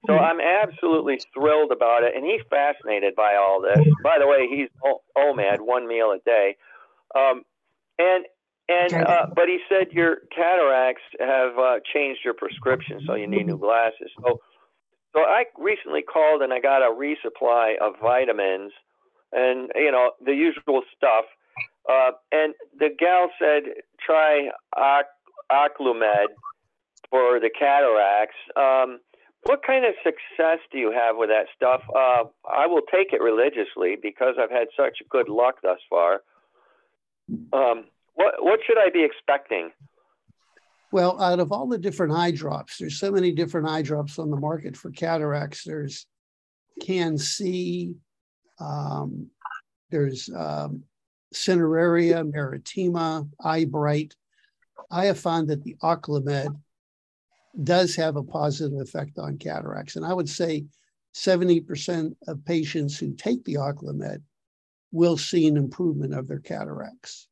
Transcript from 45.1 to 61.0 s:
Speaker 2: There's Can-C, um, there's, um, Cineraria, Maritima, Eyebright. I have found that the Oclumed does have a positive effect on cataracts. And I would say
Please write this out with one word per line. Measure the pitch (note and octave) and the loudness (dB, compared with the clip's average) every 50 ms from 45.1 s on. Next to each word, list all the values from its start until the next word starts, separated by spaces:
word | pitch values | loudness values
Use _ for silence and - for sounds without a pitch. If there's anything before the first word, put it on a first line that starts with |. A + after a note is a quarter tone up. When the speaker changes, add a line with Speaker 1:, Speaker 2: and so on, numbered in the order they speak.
| E3 D#3+ D3+ D3 C#3+ D3 D3 D3 - - - | -4 -4 -4 -4 -4 -6 -6 -8 -12 -16 -14
Speaker 2:
There's | F3 D#3 D3+ D3 C#3+ C#3+ - - _ _ _ _ _ _ _ _ _ _ _ _ _ _ - | -12 -10 -10 -10 -10 -12 -16 -20 _ _ _ _ _ _ _ _ _ _ _ _ _ _ -14
Can-C, | - - F#3 F#3 E3+ E3 D#3 C#3+ C#3+ - - - G#3 F#3 F3+ F3+ F3+ F3 F3 F3 F3 F3 F3 - _ _ _ _ _ _ _ _ _ _ _ _ | -8 -4 -2 -2 -2 -2 -2 -4 -4 -6 -8 -6 -6 -6 -4 -4 -6 -6 -6 -6 -8 -10 -12 -16 _ _ _ _ _ _ _ _ _ _ _ _
um, | E3 D3 C#3+ D3 D3 C#3+ C#3+ - - - - - - - _ _ _ - - - _ _ _ _ _ _ | -12 -10 -8 -8 -8 -8 -8 -8 -8 -10 -10 -12 -14 -16 _ _ _ -18 -18 -18 _ _ _ _ _ _
there's, | E3+ D3+ C#3+ C#3 B2+ B2+ - - - | -4 -2 -2 -2 -4 -8 -12 -12 -10
um, | F2 D#2+ D2+ D2+ D2+ D2 D2 - - - _ _ _ _ _ _ _ _ _ - | -8 -8 -6 -6 -6 -6 -8 -10 -12 -14 _ _ _ _ _ _ _ _ _ -10
Cineraria, | - - - F#3 F3 E3 D#3 D#3+ E3 E3+ F3 E3+ E3+ E3+ E3+ E3 E3 D#3+ D3+ | -6 -2 0 2 2 2 2 2 2 2 2 2 2 2 2 2 0 0 -6
Maritima, | D3 D3+ C#3+ C3 C#3 C#3 - - - G3 F#3 F3 F3 E3+ E3 D#3+ D#3+ D#3+ D3 D3 - _ - | -6 -6 -6 -8 -8 -12 -14 -12 -8 -4 -2 -2 -2 -2 -4 -4 -4 -6 -8 -12 -14 _ -6
Eyebright. | D#3+ D#3+ E3 E3 C#3+ D3 D3+ D3 D3 D3 D3+ D3+ D3+ _ _ _ _ _ _ _ _ _ _ _ _ _ - - _ | -4 -2 -2 -2 -2 -2 -2 -2 0 0 -2 -4 -6 _ _ _ _ _ _ _ _ _ _ _ _ _ -20 -18 _
I | F3 F3 F#3+ | -4 0 0
have | G3+ F#3 - | 0 0 0
found | - F3 E3 E3 D#3+ D3+ | -2 -2 -2 -2 -2 -2
that | D3+ C#3+ | -4 -6
the | - - - _ | -8 -14 -14 _
Oclumed | - D#3+ E3+ D#3+ - - D3 C#3+ C3+ C#3+ C#3+ C#3 C#3 D3 D3 D3 _ _ _ _ _ _ _ _ _ _ _ _ _ _ _ _ _ _ _ A3 | -2 -2 -2 -2 -4 -6 -4 -4 -2 -2 -4 -4 -4 -6 -10 -12 _ _ _ _ _ _ _ _ _ _ _ _ _ _ _ _ _ _ _ -8
does | C#3+ C#3+ F3 F3+ F#3 F3 - | -2 0 2 2 2 0 -2
have | - D#3+ D#3+ C#3+ | -2 -4 -4 -4
a | C#3+ | -6
positive | B2+ - - D3+ D3 D3+ D3 D3 D#3+ C#3+ C#3+ C#3 | -10 -8 -6 -4 -4 -4 -4 -4 -6 -6 -6 -8
effect | C#3 - - D#3+ C#3+ D3 - - | -10 -10 -10 -10 -10 -10 -12 -12
on | D3 D3 C#3+ D3 | -10 -10 -10 -10
cataracts. | - D#3 D#3 - - D#3 - G2+ - - - | -10 -10 -10 -10 -10 -10 -12 -12 -12 -12 -12
And | D#3+ D#3+ | -10 -6
I | E3 | -6
would | F#3 F#3 D#3+ D3 | -4 -4 -6 -8
say | - - F3 E3 D#3+ D3+ D3 - _ _ _ _ _ _ | -6 -6 -4 -4 -4 -6 -8 -12 _ _ _ _ _ _